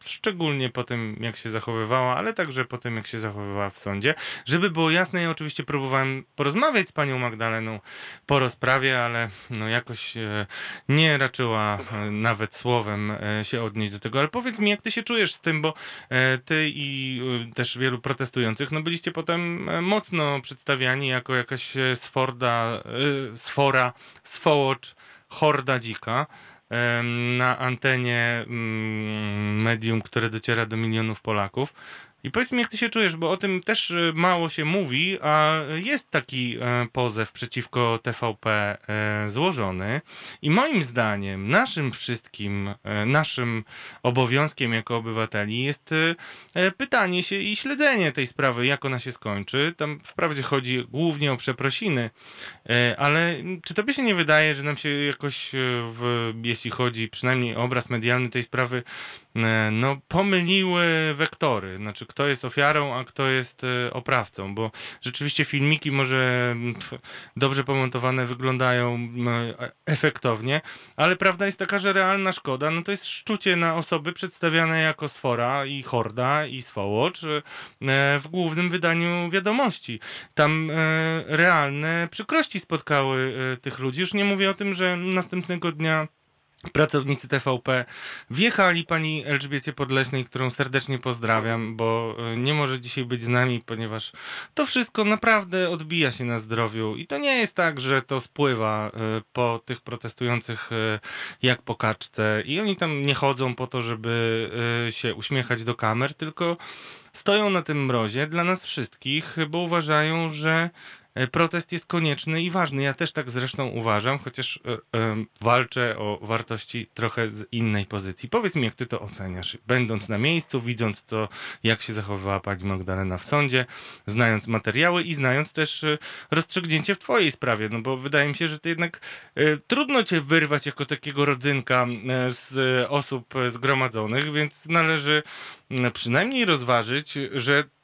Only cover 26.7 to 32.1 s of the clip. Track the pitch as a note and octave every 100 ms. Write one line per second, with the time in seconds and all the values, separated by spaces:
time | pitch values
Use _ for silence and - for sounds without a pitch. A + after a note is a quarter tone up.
26.7 | A#2 A#2+ A#2+ A#2+ A#2+ A#2+ B2 B2+ B2+ B2+
27.7 | B2 C#3 B2+ B2 A#2+ A#2+ A#2 A2+ A#2+ A2+
28.7 | A2 A2 G#2+ G#2+ G#2+ G#2 G#2 G#2 G#2+ A2+
29.7 | A2+ A2+ A2+ - A#2+ A2+ A2 - A#2 A2
30.7 | A2+ A2+ A2+ A2+ G#2+ - G#2 G2 - C#3+
31.7 | - - - -